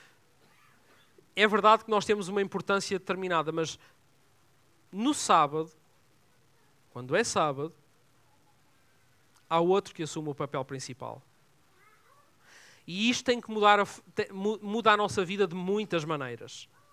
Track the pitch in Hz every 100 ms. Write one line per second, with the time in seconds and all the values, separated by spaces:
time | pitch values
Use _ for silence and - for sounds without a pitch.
0 | - _ _ _ _ _ _ _ _ _
1 | _ _ _ - 208 202 208 220 - 208
2 | - 208 180 202 196 196 165 196 - 190
3 | - 185 185 170 151 160 156 - - _
4 | _ _ _ _ _ _ _ _ _ 190
5 | 247 294 - 180 147 156 160 - _ _
6 | _ _ _ _ _ _ _ _ _ 123
7 | 123 170 233 202 156 135 156 - _ _
8 | _ _ _ _ _ _ _ _ _ _
9 | _ _ _ _ - 165 170 196 196 -
10 | 156 160 156 139 139 143 131 131 - 120
11 | 117 113 - _ _ _ _ _ _ _
12 | _ _ _ _ _ - - - - 180
13 | 226 240 - 240 - 214 208 208 196 -
14 | - - 208 196 202 208 202 220 226 208
15 | 208 - 175 202 190 185 180 202 208 170
16 | 151 151 127 120 - - - _ _